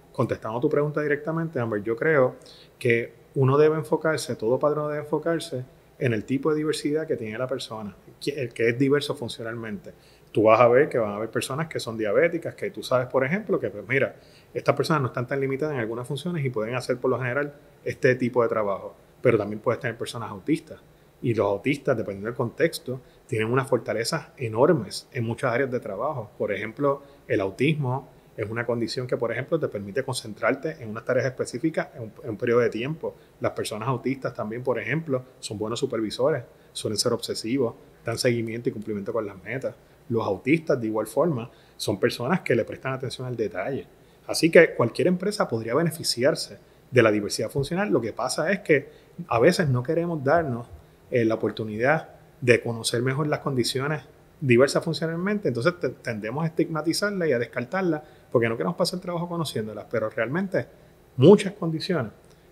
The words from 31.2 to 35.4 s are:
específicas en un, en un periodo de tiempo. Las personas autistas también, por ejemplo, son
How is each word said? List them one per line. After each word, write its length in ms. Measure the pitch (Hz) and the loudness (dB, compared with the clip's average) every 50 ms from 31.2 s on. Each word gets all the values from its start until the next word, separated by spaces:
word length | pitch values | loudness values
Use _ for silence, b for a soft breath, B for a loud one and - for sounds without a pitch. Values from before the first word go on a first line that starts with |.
| 117 | 0
específicas 640 | 135 127 - 117 - - 120 - 160 160 185 165 - - | 0 -2 -4 -6 -6 -4 -2 -2 -2 0 -2 -4 -6 -8
en 80 | 143 117 | -12 -12
un, 100 | 107 - - - | -12 -12 -12 -10
en 60 | 127 | -8
un 80 | 107 98 | -6 -2
periodo 220 | 127 120 117 120 | 0 2 4 4
de 100 | 120 110 | 4 4
tiempo. 460 | 98 107 117 139 160 165 - 104 - b b b b b | 2 -2 -4 -4 -6 -6 -6 -8 -8 b b b b b
Las 120 | 123 110 - | -4 -4 -2
personas 360 | - 101 - 113 107 110 127 | -4 -4 -6 -6 -4 -2 -2
autistas 420 | 131 117 - 127 135 131 - 127 | -2 -2 -2 -2 -4 -2 -4 -6
también, 320 | 123 - 113 107 110 123 127 | -6 -6 -6 -6 -8 -4 -2
por 160 | 143 120 113 | -2 -2 -2
ejemplo, 440 | 104 110 131 160 165 156 127 127 127 b b | -2 -2 -2 -2 -2 -2 -2 -4 -4 b b
son 180 | b | b